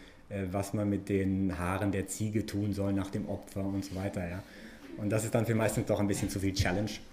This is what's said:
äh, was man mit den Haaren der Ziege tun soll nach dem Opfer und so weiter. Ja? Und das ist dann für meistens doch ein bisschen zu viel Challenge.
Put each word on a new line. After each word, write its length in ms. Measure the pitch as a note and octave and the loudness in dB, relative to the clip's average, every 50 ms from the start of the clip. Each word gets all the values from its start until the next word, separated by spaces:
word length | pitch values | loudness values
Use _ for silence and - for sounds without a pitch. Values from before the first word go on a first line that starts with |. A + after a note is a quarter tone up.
| - - - - - - | -18 -20 -20 -20 -12 -8
äh, 160 | G2+ G2 F#2+ F2+ | -4 -4 -2 0
was 220 | F#2 G2+ G2 - - | 0 -2 0 0 0
man 160 | A2 G#2 G2+ | 0 2 2
mit 200 | G2+ F#2+ F#2 - | 2 2 2 2
den 480 | G2+ G2 F#2+ F#2+ F#2+ F#2+ G2 F#2+ F2+ | 2 4 4 4 2 2 2 2 2
Haaren 340 | F2+ F2 F2 F#2+ F#2+ G#2 G2+ | 0 0 0 0 2 2 2
der 160 | F#2 F#2+ F#2+ | 2 0 -2
Ziege 380 | - - - A2 G#2+ G#2 A2 G2+ | -2 -4 -2 -2 0 0 0 0
tun 280 | - - G2+ G#2 G#2 G2 | 0 -2 0 0 0 0
soll 200 | G2+ G2 G2+ G2 | 0 0 2 2
nach 160 | G2 F#2 - | 0 0 -2
dem 180 | - A2 G2 | -2 -4 -4
Opfer 360 | G#2 G2+ - - - - G2 F#2+ | -4 -6 -6 -8 -8 -6 -4 -2
und 200 | G2 G2 G2 F#2+ | -2 -2 -2 -4
so 120 | - F2+ | -4 -4
weiter. 320 | F#2 F#2+ G2+ - G2+ F2+ F2 | -4 -4 -2 -2 -2 -4 -4
Ja? 140 | F2 F#2 - - - - - - - - - - - | -4 -6 -8 -10 -16 -16 -16 -16 -16 -16 -16 -14 -8
Und 120 | - G#2+ G2+ | -4 -2 0
das 140 | G#2 A2 G#2+ | 2 0 2
ist 100 | A2+ - | 2 2
dann 120 | A#2+ A2 | 2 4
für 100 | A2 A2+ | 4 4
meistens 320 | G#2+ A2 G#2+ - - A2 | 4 4 4 2 2 2
doch 120 | - G#2+ F#2+ | 2 2 2
ein 80 | G#2 | 4
bisschen 220 | G2+ G2 - - F#2+ | 2 2 0 0 -2
zu 100 | - G2 | -2 0
viel 140 | F#2 G2 F#2 | 0 2 2
Challenge. 380 | - - F#2+ F2+ G2 A2 G#2+ - - - - | 2 2 2 2 2 0 -2 -4 -8 -12 -14